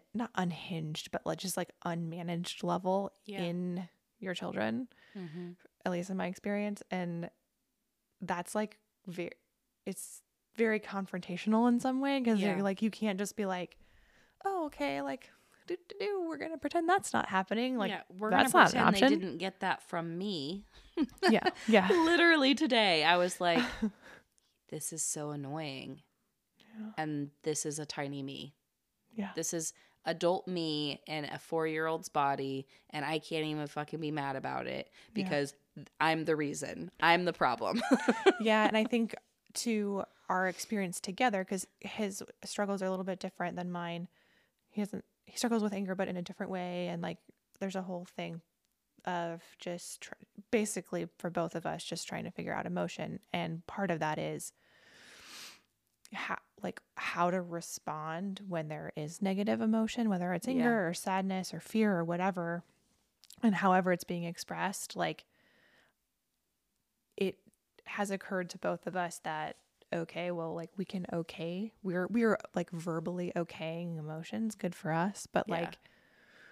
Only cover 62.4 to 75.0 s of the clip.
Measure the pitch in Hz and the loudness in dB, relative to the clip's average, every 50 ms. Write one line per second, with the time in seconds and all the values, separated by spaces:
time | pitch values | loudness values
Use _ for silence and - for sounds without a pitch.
62.4 | 170 170 170 175 - _ _ _ _ _ _ _ _ _ _ _ - _ - - | -2 -2 -2 -4 -6 _ _ _ _ _ _ _ _ _ _ _ -20 _ -8 2
63.4 | - 226 196 170 190 190 185 185 175 185 180 175 - - 185 175 170 170 170 - | 4 4 4 6 6 6 6 6 6 4 2 0 0 -4 -4 -4 -4 -6 -8 -10
64.4 | - - 175 165 170 185 196 - - - - 180 170 160 160 - - _ _ _ | -10 -8 -4 -4 -2 -4 -4 -6 -8 -8 -4 -2 -2 -2 -2 -6 -12 _ _ _
65.4 | _ _ _ _ _ _ _ _ _ _ _ _ _ _ _ _ _ _ _ _ | _ _ _ _ _ _ _ _ _ _ _ _ _ _ _ _ _ _ _ _
66.4 | _ _ _ _ _ _ _ _ _ _ _ _ _ _ _ - 196 190 - - | _ _ _ _ _ _ _ _ _ _ _ _ _ _ _ -4 -4 -4 -4 -8
67.4 | _ _ _ _ _ _ _ - _ - - - 202 202 196 190 - - 202 185 | _ _ _ _ _ _ _ -20 _ -12 -6 -4 -2 -2 -4 -6 -6 -4 -4 -4
68.4 | 180 170 - 185 - 175 180 175 - 185 170 185 175 170 - - - - 156 156 | -4 -4 -8 -6 -4 -4 -4 -2 -4 -4 -4 -2 -4 -4 -6 -8 -8 -6 -6 -4
69.4 | 156 156 - - _ _ _ _ _ _ - 170 165 - - 165 175 175 175 170 | -6 -6 -8 -12 _ _ _ _ _ _ -4 -4 -4 -4 -6 -6 -4 -4 -4 -4
70.4 | 165 165 160 170 165 165 - - 185 - - 190 175 - - 170 165 - - - | -4 -4 -6 -6 -8 -10 -8 -8 -8 -6 -4 -6 -6 -4 -4 -4 -4 -4 -8 -8
71.4 | 160 170 175 185 214 226 - _ - 190 180 180 185 - 196 233 233 220 202 - | -6 -6 -4 -6 -6 -8 -10 _ -6 -2 -2 0 -2 0 2 4 4 4 4 2
72.4 | - - - 175 175 - - 165 160 175 160 165 170 180 175 180 180 180 - 175 | 0 -4 -4 -4 -4 -2 -6 -6 -4 -2 -2 -2 -2 -2 -4 -2 -4 -2 -2 -2
73.4 | 170 - - - 160 160 165 170 175 170 165 156 151 156 156 160 165 - - 214 | -4 -4 -6 -8 -6 -6 -6 -6 -6 -6 -6 -6 -6 -6 -8 -8 -8 -6 -4 -2
74.4 | 226 220 208 - - 180 175 - - 160 160 165 | -2 -2 -2 -2 -4 -4 -4 -4 -2 0 2 2